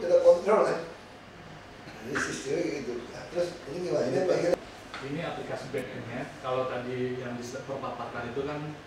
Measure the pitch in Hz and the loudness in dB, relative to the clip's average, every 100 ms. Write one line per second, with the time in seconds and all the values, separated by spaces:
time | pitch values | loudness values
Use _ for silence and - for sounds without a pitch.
0 | 175 175 170 175 196 202 - - - - | 6 10 10 10 8 6 6 2 -4 -12
1 | - - - - - - - - - - | -16 -18 -18 -18 -16 -16 -18 -16 -16 -12
2 | 110 147 - - 135 160 - - 120 117 | -6 -2 -2 -4 -2 0 0 -2 -4 -6
3 | - - - 170 175 - 143 170 175 151 | -8 -10 -4 0 0 -2 -8 -4 0 2
4 | 247 185 185 - 175 - - - - - | 2 4 4 4 4 2 -2 -16 -12 -8
5 | 135 156 170 - - - - - - 123 | -4 -4 -4 -6 -6 -6 -4 -4 -4 -8
6 | 113 123 151 - 135 127 127 120 123 127 | -6 -6 -6 -6 -2 0 0 -2 -2 -2
7 | 127 123 123 120 120 135 135 131 - 123 | 0 -2 -4 -6 -6 -8 -6 -6 -4 -6
8 | 117 123 117 131 139 151 156 151 | -6 -6 -4 -2 -2 -2 -6 -8